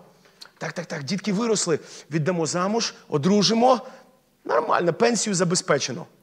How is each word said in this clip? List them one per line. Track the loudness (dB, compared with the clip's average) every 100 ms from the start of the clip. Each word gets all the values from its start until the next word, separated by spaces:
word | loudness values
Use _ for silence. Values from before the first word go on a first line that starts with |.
| -14 _ _ _ -20 -12
так, | -10
так, | -8 -10
так, | -10
дітки | -6 -6 -2
виросли, | -2 0 0 0 -2 -4 -20 -6
віддамо | -2 0 0 0
замуж, | 0 0 0 -2 -6 -4
одружимо, | 0 4 4 4 4 4 2 0 -18 -20 _ _ _
нормально, | -2 0 2 0 0
пенсію | 0 2 2 0
забезпечено». | 0 0 0 0 0 0 -8 -12 _